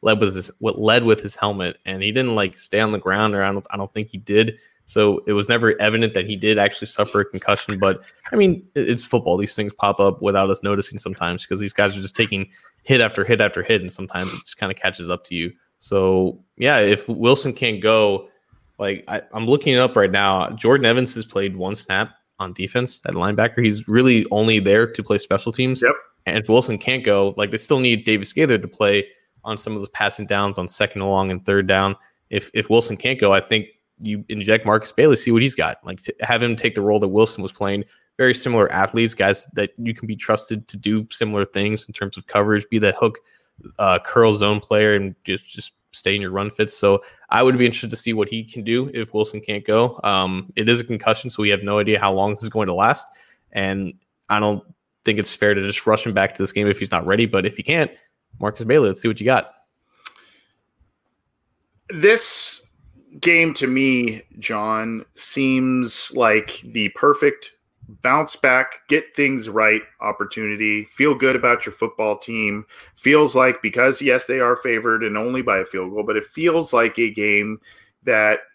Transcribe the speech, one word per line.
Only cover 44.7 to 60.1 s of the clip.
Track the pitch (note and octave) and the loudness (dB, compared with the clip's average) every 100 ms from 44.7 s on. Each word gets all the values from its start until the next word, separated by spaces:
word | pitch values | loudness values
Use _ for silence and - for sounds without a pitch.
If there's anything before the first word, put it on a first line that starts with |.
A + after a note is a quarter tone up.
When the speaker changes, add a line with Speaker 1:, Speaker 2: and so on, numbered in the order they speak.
| G#2+ G#2+ | 2 4
Speaker 1:
and | G#2 G2 F#2 | 2 -2 -10
just, | - F#2+ _ | -8 -8 _
just | - - _ _ | -18 -18 _ _
stay | - - | -8 -4
in | G2+ | -2
your | F#2+ | -4
run | F#2+ G#2 | -4 -6
fits. | - G#2+ - | -2 -4 2
So | G2+ G2 - _ _ | 2 2 0 _ _
I | A2 | 2
would | B2+ B2+ | 4 4
be | |
interested | A#2+ A#2 A#2 | 2 0 -8
to | A2 | -8
see | - | -6
what | A2 G2+ | -2 -2
he | A2+ | -4
can | A2 B2+ | -10 -12
do | G#2+ A#2 C3+ | -2 -2 -2
if | C#3 G#2+ | -8 -6
Wilson | G#2+ G#2+ G#2+ | -4 -4 -6
can't | - G#2 G2 | -8 -8 0
go. | G#2+ B2 B2 | 2 2 0
Um, | - G2 F#2+ F#2 F#2+ | -2 0 0 -4 -6
it | - G#2+ | -4 0
is | A#2+ | 0
a | |
concussion, | A#2+ A2+ - A2 B2 | 0 -4 0 -2 -4
so | - | -4
we | G#2 | 0
have | G2+ | 0
no | G2+ G#2 | 0 0
idea | G#2 G#2 | 2 2
how | G2+ | 2
long | F#2+ G2+ | 0 -2
this | G#2 | -2
is | A2+ | -6
going | A2 G2 | -4 -2
to | |
last. | F2 G#2+ C#3+ - _ _ _ _ | 2 2 2 -4 _ _ _ _
And | - G2 G2 F#2+ - _ _ _ | -6 -4 -4 -6 -10 _ _ _
I | G#2 | 0
don't | G#2 G#2 - - _ _ | 0 -2 -8 -20 _ _
think | - G#2+ | -4 -2
it's | G2+ | -2
fair | - G#2 | 0 2
to | G2+ | 2
just | G2 G2+ - | -2 -4 0
rush | G#2+ - | 0 2
him | |
back | G2+ G2 | 0 0
to | - | 0
this | G2+ | -4
game | - G#2 | 0 0
if | G2 | 0
he's | G2 | -2
not | F2+ E2 | -2 0
ready. | G2+ A#2 | 0 2
But | G2 F#2+ | 0 -2
if | - | -4
he | |
can't, | G#2 E3 D3 - _ _ _ - | -2 0 0 -4 _ _ _ -8
Marcus | G#2 G#2 | -6 -6
Bailey, | A2+ D3 A2+ | 2 2 2
let's | F#2 | 0
see | A#2 | -4
what | G#2+ | -2
you | G#2+ | 0
got. | B2+ - _ _ _ _ _ - | 0 -2 _ _ _ _ _ -20